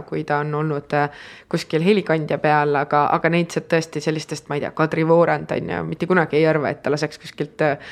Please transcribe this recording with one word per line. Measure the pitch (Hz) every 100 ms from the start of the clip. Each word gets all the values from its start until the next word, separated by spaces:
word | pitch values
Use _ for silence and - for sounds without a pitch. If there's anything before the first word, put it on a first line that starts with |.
| 147
kui | 139
ta | 151 147
on | 151
olnud, | 151 156 147 - 147
äh, | 147 - - - -
kuskil | 170 - 160
helikandja | 170 208 170 160 151 143
peal, | 151 151 147 147
aga, | 143 147 147
aga | 165 165
neid | 170 170
saab | - -
tõesti | 165 160 151
sellistest, | 160 156 - 151 -
ma | 143
ei |
tea, | -
Kadri | - 156 160
Voorand | 160 165 165 151 156
on | 156 165
ju, | 170
mitte | 165 165 170
kunagi | 185 156 147
ei | 160
arva, | 156 127
et | -
ta | -
laseks | 147 151 -
kuskilt, | - - 151 -
äh, | 156 143 -